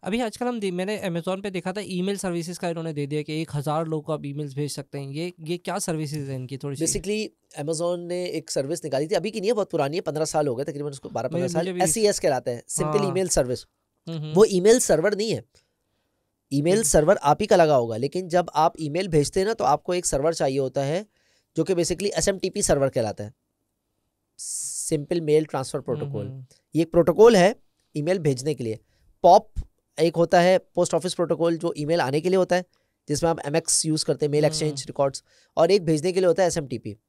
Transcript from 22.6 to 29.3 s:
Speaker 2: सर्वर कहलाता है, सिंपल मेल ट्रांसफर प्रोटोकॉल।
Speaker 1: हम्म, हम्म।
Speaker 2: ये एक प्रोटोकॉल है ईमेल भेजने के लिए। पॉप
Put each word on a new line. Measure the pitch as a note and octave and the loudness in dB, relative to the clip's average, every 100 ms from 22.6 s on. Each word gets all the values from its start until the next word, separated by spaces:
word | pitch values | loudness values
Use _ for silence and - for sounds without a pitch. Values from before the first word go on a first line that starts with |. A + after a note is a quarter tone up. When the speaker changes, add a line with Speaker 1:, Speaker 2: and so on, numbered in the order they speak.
Speaker 2:
सर्वर | - D3 C3+ | 0 2 2
कहलाता | B2+ G#2+ G2 | 0 -4 -4
है, | G#2 - _ _ _ _ _ _ _ _ _ - | -12 -14 _ _ _ _ _ _ _ _ _ -16
सिंपल | - - - - - D#3 C#3+ E3+ | -10 -10 -8 -8 -4 -4 -2 -4
मेल | D3+ D3+ | 2 2
ट्रांसफर | D#3 C#3 C3 C#3+ | 2 -4 -6 -6
प्रोटोकॉल। | C3+ D3+ D3 A2 | -6 -6 -6 -8
Speaker 1:
हम्म, | G2+ C3+ | -8 -12
हम्म। | B2+ _ _ | -18 _ _
Speaker 2:
ये | D3+ | -2
एक | E3 | 2
प्रोटोकॉल | E3+ F3 E3+ A3+ G3+ | 4 4 8 8 10
है | F#3 - _ _ _ D3+ | 6 2 _ _ _ -6
ईमेल | D3+ F#3+ | -2 0
भेजने | D3+ B2 C#3+ | 0 -2 -2
के | C#3+ | -4
लिए। | A#2 G#2+ _ _ _ _ | -6 -8 _ _ _ _
पॉप | F3 | 8